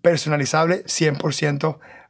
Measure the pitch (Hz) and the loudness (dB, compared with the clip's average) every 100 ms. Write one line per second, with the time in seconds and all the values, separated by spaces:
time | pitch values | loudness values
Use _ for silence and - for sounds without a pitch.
0 | 170 160 151 147 131 156 165 185 - - | 0 2 0 0 0 2 2 0 -2 0
1 | 156 139 147 135 147 143 160 151 - - | 0 0 -2 0 -2 -2 -4 -6 -14 -20